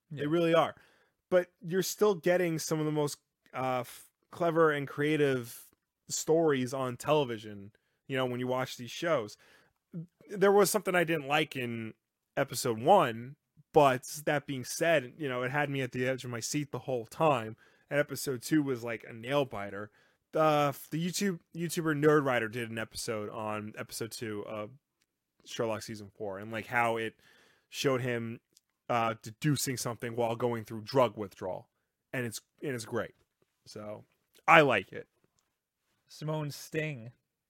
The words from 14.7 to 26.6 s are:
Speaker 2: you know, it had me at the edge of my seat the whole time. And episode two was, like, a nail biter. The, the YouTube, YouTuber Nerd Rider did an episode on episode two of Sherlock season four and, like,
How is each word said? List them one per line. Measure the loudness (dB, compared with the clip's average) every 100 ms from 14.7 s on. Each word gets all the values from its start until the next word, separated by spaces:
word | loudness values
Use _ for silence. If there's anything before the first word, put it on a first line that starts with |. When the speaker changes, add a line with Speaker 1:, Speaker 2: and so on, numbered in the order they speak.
| 0 2 2 0 -8
Speaker 2:
you | -6
know, | -2
it | -2
had | 0 -2
me | -2
at | -4
the | -2 -2
edge | -2 -6
of |
my | -8
seat | -4 -4 -4
the | -8
whole | -4 -6 -4
time. | 0 2 2 -2 -12 _ _ -2
And | 0
episode | 0 -4 -6 -6
two | 0 2
was, | 2 -2
like, | -4 -8 -10
a |
nail | -12 -2 0 0
biter. | -4 -8 -10 -12 _ _ _ _
The, | 2 4 4 2 -2 -6
the | -4 -4
YouTube, | -2 -2 -2 _ -6
YouTuber | -4 -2 0 4
Nerd | 6 6 4
Rider | 0 0
did | -4 -6
an | -6
episode | -8 -8 -6 -4 -6
on | -6 -6 -6 -8 -12
episode | -12 -10 -10
two | -8 -8 -8 -8
of | -8 -10 -14 _ _ _ _ _ _ -12
Sherlock | -4 -4 -4
season | -8 -14 -14
four | -10 -8 -8
and, | -8
like, | -8